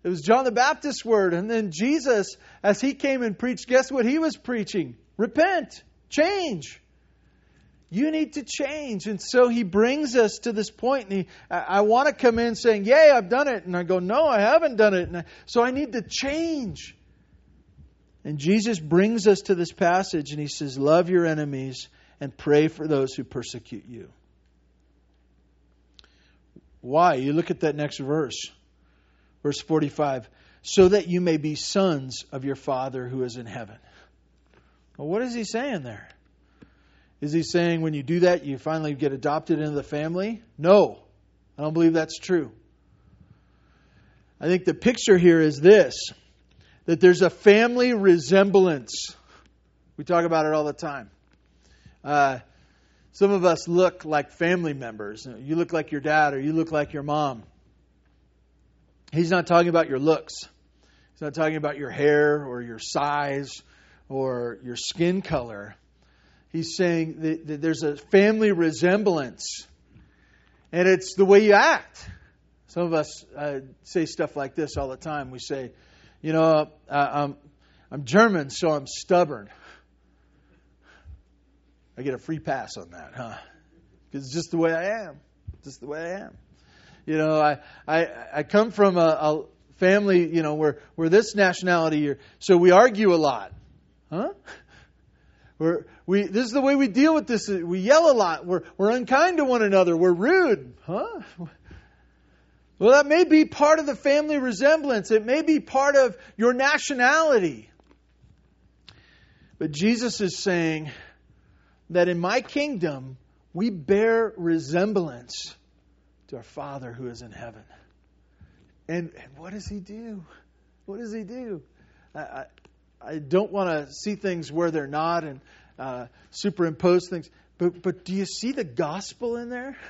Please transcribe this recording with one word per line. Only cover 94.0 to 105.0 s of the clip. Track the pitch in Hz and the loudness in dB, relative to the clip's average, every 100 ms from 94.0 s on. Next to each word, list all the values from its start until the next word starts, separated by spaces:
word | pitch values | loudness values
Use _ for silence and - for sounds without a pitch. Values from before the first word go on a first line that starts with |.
| _ | _
Huh? | 160 294 302 - - _ - _ _ _ _ _ _ _ _ | -8 -8 -10 -20 -20 _ -20 _ _ _ _ _ _ _ _
We're, | 160 170 - _ - | -2 -2 -8 _ -2
we, | 196 | 0
this | 202 196 247 | 0 -2 -2
is | |
the | 269 | 0
way | 269 | 2
we | 277 269 | 2 2
deal | 190 302 | 4 4
with | 311 202 | 2 0
this. | 226 - | -6 -4
We | 190 170 185 | -6 -4 -4
yell | 190 302 330 | 4 6 6
a | |
lot. | 247 185 156 175 | 4 2 -2 -4
We're, | 185 - - | -6 -6 -2
we're | 202 | 0
unkind | 247 226 269 349 339 | 0 2 2 4 2
to | |
one | 269 247 | 0 2
another. | 208 190 175 165 | 4 4 4 4
We're | 180 | 4
rude. | 175 233 381 330 180 123 113 - | 4 4 4 4 0 -4 -20 -10
Huh? | 190 427 403 190 - 170 _ - - _ _ _ _ _ _ _ _ _ _ | -8 -8 -10 -16 -18 -18 _ -20 -20 _ _ _ _ _ _ _ _ _ _
Well, | 202 | 6
that | 277 | 6
may | 285 311 | 6 2
be | 339 311 | 4 4
part | 302 - 294 311 | 4 2 4 4
of | |
the | 285 | 0
family | 220 277 285 302 294 | -4 0 0 0 -2
resemblance. | 254 180 277 320 285 226 | -4 0 2 2 0 -4